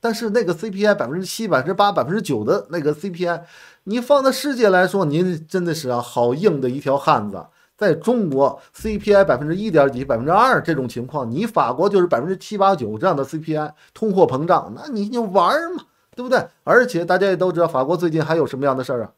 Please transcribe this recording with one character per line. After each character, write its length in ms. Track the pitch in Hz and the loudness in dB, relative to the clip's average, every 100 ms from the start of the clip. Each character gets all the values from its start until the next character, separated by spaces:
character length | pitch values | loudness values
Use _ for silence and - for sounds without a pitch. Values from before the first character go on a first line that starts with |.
但 120 | 233 | -4
是 180 | 226 233 | -4 0
那 120 | 214 | 0
个 100 | 180 | 0
C 160 | 160 220 | -4 -6
P 120 | 190 | -2
I 80 | 208 | 0
百 140 | 202 120 | 2 0
分 140 | 165 | -4
之 40 | |
七、 220 | 190 - 226 | -8 -8 0
百 120 | 143 | 0
分 80 | 143 | 0
之 40 | |
八、 200 | 190 202 | 2 2
百 100 | 180 | 2
分 100 | 120 | -2
之 80 | 202 | -2
九 220 | 220 123 | -2 -2
的 240 | 107 185 - | 0 0 -2
那 100 | 170 | -4
个 120 | 143 | -2
C 180 | 151 202 | -4 -6
P 180 | 170 175 | -6 -4
I， 160 | 170 165 - - _ | -4 -8 -20 -20 _
你 160 | - 226 | -6 -6
放 240 | 247 285 | 2 4
在 80 | 269 | 4
世 240 | 262 294 254 | 0 -4 2
界 120 | 220 | 4
来 200 | 185 180 | 4 2
说， 160 | 196 | 0
您 420 | 165 147 185 165 160 | 0 0 0 -2 -4
真 180 | 185 | -4
的 80 | 175 | -2
是 160 | 156 127 | -4 -2
啊， 120 | 120 | -4
好 340 | 120 - 120 | -4 0 0
硬 260 | 135 202 151 | 2 0 2
的 80 | 131 | -2
一 120 | 131 | -4
条 180 | 139 139 | -2 0
汉 320 | 160 139 104 | 2 0 0
子。 160 | 95 78 _ _ _ | -10 -16 _ _ _
在 160 | 208 | 0
中 340 | 151 180 247 190 | 0 0 0 0
国 320 | 135 135 - - | 2 0 0 -20
，C 260 | - 220 208 | -10 -6 -6
P 160 | - | 2
I 80 | 202 | 4
百 140 | 185 123 | 4 2
分 100 | 147 | 0
之 80 | |
一 160 | 170 220 | -4 0
点 220 | 160 139 | 4 4
几、 120 | 120 | 2
百 120 | 135 117 | -2 -2
分 100 | 131 | 2
之 60 | |
二 280 | 185 254 202 | 2 4 2
这 140 | 135 | 0
种 140 | 143 127 | -4 -4
情 180 | 120 127 | -8 -8
况， 240 | 147 120 | -8 -6
你 160 | 123 226 | -4 -2
法 260 | 175 123 | 0 0
国 160 | 127 196 | 0 2
就 120 | 196 | 2
是 80 | 180 | 2
百 100 | 147 | 0
分 80 | 151 | -2
之 80 | 190 | -6
七 220 | - 208 | -8 0
八 160 | 196 | 2
九 240 | 190 113 107 | 2 -2 -2
这 80 | 196 | -2
样 80 | |
的 80 | 151 | 0
C 160 | 135 160 | -4 -6
P 180 | 156 151 | -6 -6
I， 160 | 151 - _ | -6 -12 _
通 180 | - 220 | -6 -2
货 140 | 190 160 | 4 4
膨 180 | 131 | 2
胀， 280 | 165 165 - | 2 0 0
那 140 | 113 311 | -14 -10
你 200 | 226 202 | -6 -4
就 140 | 240 | -4
玩 260 | 220 190 185 | 0 2 2
儿 240 | 277 339 339 | 0 -2 -10
嘛， 80 | - _ _ - | -14 _ _ -12
对 80 | |
不 40 | 247 | -2
对？ 160 | 247 - _ | 0 -2 _
而 200 | - 208 | 4 4
且 200 | 247 175 | 4 -2
大 120 | 170 180 | 0 2
家 120 | 196 | 2
也 80 | 185 | 2
都 160 | 185 | 0
知 80 | 165 | 2
道， 80 | 165 | 0
法 160 | 143 | 2
国 120 | 135 170 | 0 0
最 140 | 170 | 0
近 140 | 160 | 0
还 100 | 147 | 0
有 100 | 165 | 0
什 140 | 135 131 | 0 0
么 60 | |
样 120 | 143 131 | -2 0
的 60 | |
事 100 | 127 | -2
儿 120 | 127 | -4
啊？ 80 | 107 | -6